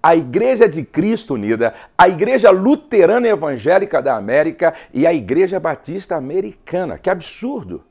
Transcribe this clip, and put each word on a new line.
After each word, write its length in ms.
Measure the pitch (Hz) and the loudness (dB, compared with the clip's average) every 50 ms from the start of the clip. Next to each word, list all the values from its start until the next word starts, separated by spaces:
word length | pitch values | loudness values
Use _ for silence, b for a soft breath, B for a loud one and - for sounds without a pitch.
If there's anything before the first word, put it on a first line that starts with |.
| - | 4
a 140 | 160 170 | 4 4
Igreja 500 | 165 151 123 120 175 226 254 262 214 233 | 4 2 -2 -2 0 0 0 4 4 2
de 160 | 202 147 160 135 | 2 2 -4 -10
Cristo 520 | - - 151 165 208 226 214 - - 143 | -6 -4 -2 0 0 0 -2 -4 -6 -6
Unida, 400 | 113 101 104 113 110 117 113 B B B B B | -4 -2 -2 0 0 0 -2 B B B B B
a 120 | - 180 185 | 2 2 2
Igreja 420 | 190 156 190 233 262 254 202 220 | 2 0 -2 0 0 4 6 6
Luterana 760 | 185 185 190 240 294 302 - _ 233 214 175 - 214 247 240 233 | 4 6 4 2 2 0 -2 _ 2 4 4 4 4 2 2 0
Evangélica 720 | 208 - 156 151 139 120 104 143 180 190 196 - - 143 | 0 0 -2 -6 -6 -4 0 2 2 2 0 0 -2 -2
da 160 | 139 139 127 | 0 0 -2
América 560 | 110 101 104 123 143 151 160 160 - 170 165 160 B B B B | -2 -2 0 0 0 0 0 -2 0 -2 -2 -2 B B B B
e 120 | - 147 | 0 0
a 60 | 165 170 | 2 2
Igreja 480 | 156 110 87 127 160 190 180 190 185 | 0 -2 -2 0 0 0 0 -2 -4
Batista 560 | 156 165 147 - _ - 160 196 185 - 185 | -4 -4 -6 -6 _ -12 -12 -12 -8 -8 -8
Americana. 840 | 160 127 131 156 190 196 214 - _ _ - - 180 185 156 92 - | -8 -6 -4 -4 -4 -6 -6 -10 _ _ -8 -6 -6 -6 -6 -8 -6
Que 120 | - 185 | -4 -4
absurdo! 760 | 190 180 160 - - - - 247 285 254 143 92 87 - _ _ | -4 -4 -8 -16 -16 -10 -10 -8 -8 -8 -10 -12 -14 -14 _ _